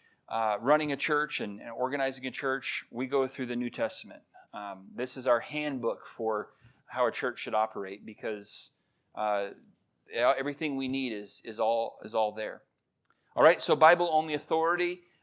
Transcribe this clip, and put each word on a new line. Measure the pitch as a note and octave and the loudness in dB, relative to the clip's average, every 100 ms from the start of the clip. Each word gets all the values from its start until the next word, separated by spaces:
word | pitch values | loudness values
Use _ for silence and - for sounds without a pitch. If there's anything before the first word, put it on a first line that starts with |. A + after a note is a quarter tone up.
| _ _ - | _ _ -6
uh, | A2+ A2 G#2 | 0 2 2
running | A#2 D3+ D3+ | 4 4 2
a | C3+ | -2
church | - D3 D3 - | 0 0 0 -4
and, | G#2+ G2+ | -6 -8
and | A#2+ | -10
organizing | A2+ B2+ C#3 C3+ C3 B2+ | -4 -2 0 -2 -4 -8
a | |
church, | - C#3 C3 - - - | -4 -2 -2 -4 -6 -6
we | A2+ C3 | -6 0
go | C#3 C3 | 2 0
through | - B2 | -2 -4
the | A#2+ | -2
New | A#2+ | -4
Testament. | - A2+ - G#2 G2 _ - - | -2 -4 -4 -14 -18 _ -20 -14
Um, | A2 G2+ F#2+ G2 G#2 | -8 -8 -10 -12 -6
this | B2+ C3+ | -6 -2
is | B2 | 2
our | A#2+ | 2
handbook | - D3+ D3+ C3+ A#2 G2+ - | 2 -4 -4 -2 -2 -4 -8
for | - A2 G#2+ G2+ _ - _ - | -6 -2 -2 -4 _ -20 _ -10
how | B2+ A#2+ | 0 0
a | |
church | - C3 A#2+ | 2 -2 -4
should | - | -2
operate | G#2+ A2 G#2+ F#2+ G2+ A2 | 0 0 -2 -8 -8 -12
because, | G#2+ A#2 G#2+ G2+ - - _ _ _ _ - | -8 -6 -6 -8 -10 -12 _ _ _ _ -4
uh, | G#2+ G#2 G2+ - - _ _ _ - | 0 0 -2 -8 -20 _ _ _ -8
e-, | A2+ | 2
everything | B2 C#3 C3+ C#3 D#3 C3+ | 4 4 0 -4 -4 -2
we | C3 | -2
need | C3+ C3 | -2 -2
is, | G#2+ G#2 - - | -4 -8 -10 -8
is | G#2+ | 0
all, | A2 A#2 A2+ - | 2 2 -2 -6
is | G#2+ | -4
all | A2+ G#2+ | 0 0
there. | G#2 G#2 F#2+ _ _ _ _ _ _ _ - | -2 -8 -10 _ _ _ _ _ _ _ 6
All | |
right, | D3 F3 | 6 6
so | - D3+ | 4 6
Bible-only | D#3 F3 F3 D#3 D#3+ | 8 8 4 0 0
authority. | D3 - E3 E3 F3 F3 F3+ - _ | -4 -2 0 2 2 0 -4 -12 _